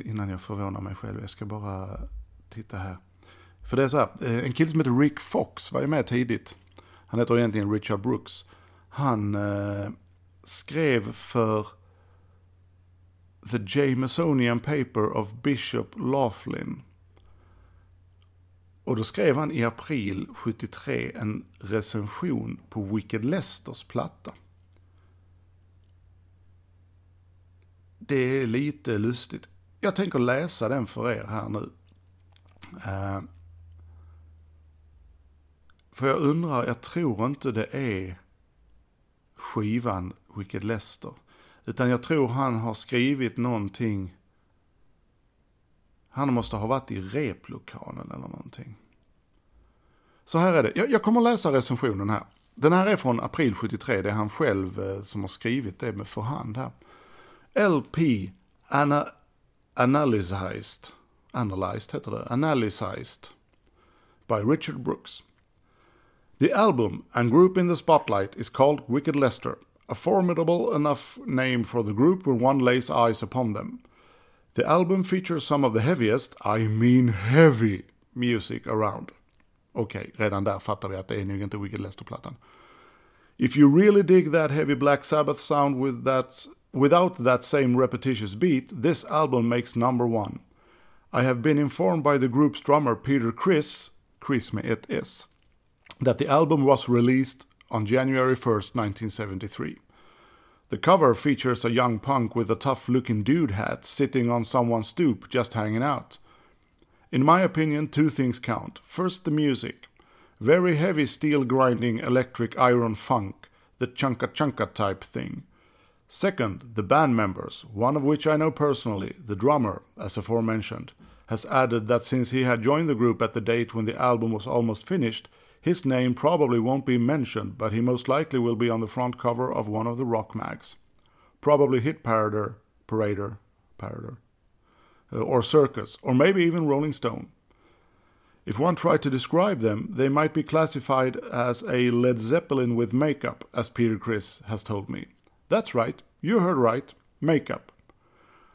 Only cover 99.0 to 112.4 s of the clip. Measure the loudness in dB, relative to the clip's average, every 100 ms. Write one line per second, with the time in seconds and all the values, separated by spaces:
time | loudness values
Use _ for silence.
99 | -8 -8 -8 -8 -10 -8 -10 -10 _ _
100 | -20 _ -20 _ _ _ _ 0 4 6
101 | 6 4 0 0 0 0 0 2 2 0
102 | -2 0 0 -2 -2 -2 -2 -2 0 0
103 | 0 -2 2 2 0 -2 -4 -4 -6 -2
104 | 0 0 0 0 0 0 2 0 -2 0
105 | 0 0 -2 -2 -2 -2 -2 -2 -2 -2
106 | -8 -20 -20 _ _ _ _ _ _ _
107 | _ 2 4 6 4 2 0 0 -2 2
108 | 2 2 -2 -2 -4 -6 -6 -16 -12 -4
109 | -4 -4 -2 0 2 0 -4 -12 -20 _
110 | _ _ _ _ 4 4 4 2 2 2
111 | 0 0 2 2 2 4 4 4 0 -2
112 | 2 2 0 -2